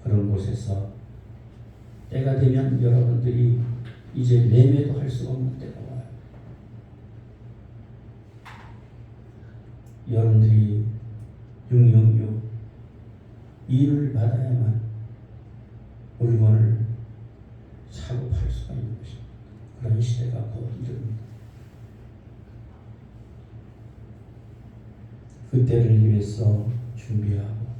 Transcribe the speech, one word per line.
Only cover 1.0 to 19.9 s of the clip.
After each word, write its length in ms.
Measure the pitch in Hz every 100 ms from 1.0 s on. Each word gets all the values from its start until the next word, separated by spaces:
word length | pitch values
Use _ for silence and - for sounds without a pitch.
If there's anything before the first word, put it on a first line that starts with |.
| - - - - - - - - - - -
때가 300 | 131 135 135
되면 420 | 131 131 135 -
여러분들이 760 | 123 123 123 120 123 123 120 120 - - - - - -
이제 260 | 123 120 110
매매도 540 | 117 135 147 - 139
할 100 | 139
수가 220 | - 120
없는 260 | 127 127 -
때가 200 | 120 -
와요. 220 | 135 123 - - - - - - - - - - - - - - - - - - - - - - - - - - - - - - - - - - - - - - - - -
여러분들이 720 | 110 110 110 110 107 104 104 107 - - - - - - - -
육육육 680 | 123 120 110 110 110 107 107 - - - - - - - - - - - - -
이를 440 | 131 143 143 143
받아야만 680 | 110 110 120 - 123 110 107 - - - - - - - - - - - - - -
물건을 680 | 120 113 110 110 110 113 - - - - - - - - - - -
사고 380 | - - 127 131
팔 200 | 123 -
수가 240 | - -
있는 240 | 131 107 -
것입니다. 280 | - - - - - - - -
그런 220 | 120